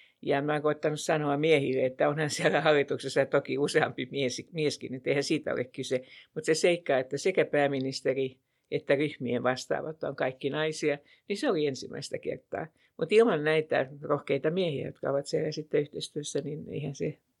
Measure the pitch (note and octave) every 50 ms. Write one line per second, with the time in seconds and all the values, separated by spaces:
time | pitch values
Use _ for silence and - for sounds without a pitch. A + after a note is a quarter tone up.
0 | - _ _ _ - - D3+ C#3 C#3+ D3 D3+ D3+ C#3+ D3+ D3+ D3+ - D#3+ D#3 C#3+
1 | - - E3 D#3 D3+ C#3+ C#3+ D3 D3+ D#3+ D#3 C#3+ C3+ C3 C3 C3 B2+ C3 B2+ -
2 | D3 D3 D3 D#3 D#3 D3 - - - D#3 - C#3+ D#3 D#3 D3+ C#3+ C#3 - C3+ C3
3 | - C3+ - C#3 C3+ C3+ - C#3+ C#3 - C3 C3+ C#3+ C#3+ - D#3 - A#2+ - -
4 | C3 B2 - C3+ C#3 B2 - - - _ - D#3+ D3+ D3 C#3+ - - - B2+ C3
5 | - D3 C#3 D3 - - E3 D3+ D#3 - - - B2 - - - C3 - C3 B2+
6 | B2+ - - - - _ - D#3 - - D#3+ D#3 - F3+ F3 E3+ - - C#3 B2+
7 | C3 - - C#3+ - G3 F#3 - D3+ - - D3 C#3+ C#3+ C#3+ C3+ C3 C3+ C3+ -
8 | - C#3 C3 C3+ C3+ C3 - _ _ _ _ _ _ - - - - - C#3+ C3+
9 | D3+ D3 D3 - C3 A#2+ B2 A#2+ B2 B2 C3 B2+ - - C#3+ C3+ C#3+ D3+ D#3+ -
10 | - D#3 C#3 - D3 C3 - - D3 C#3 D3 D3+ D#3 D#3+ D#3 - E3 D3+ C#3+ C#3+
11 | _ _ - _ _ - G3+ G#3 - C#4+ G3+ D#3 D3 C#3+ C3+ - - - - -
12 | - - - - - - - - _ - - - E3 E3 _ _ _ _ _ -
13 | D#3+ D#3+ G#3 A3 A#3 A#3+ F3+ D3+ D3 D#3 D#3+ D#3+ D#3 - - C#3 C3+ C#3 D3 C#3
14 | D3+ D3+ D3+ C#3+ - - C#3 C3+ C3+ D#3 E3+ F#3+ F#3 E3+ C#3+ C3 - C3+ - -
15 | - C#3 C#3 C#3 C#3+ - - D3+ D#3 D3+ D#3 D#3+ D#3 - - D3+ D3 C#3+ - D#3
16 | D#3+ - - D3+ D3 - - C#3+ - - - - - - - - D3 D3+ C#3+ -
17 | E3 D3+ C#3 _ _ _ _ _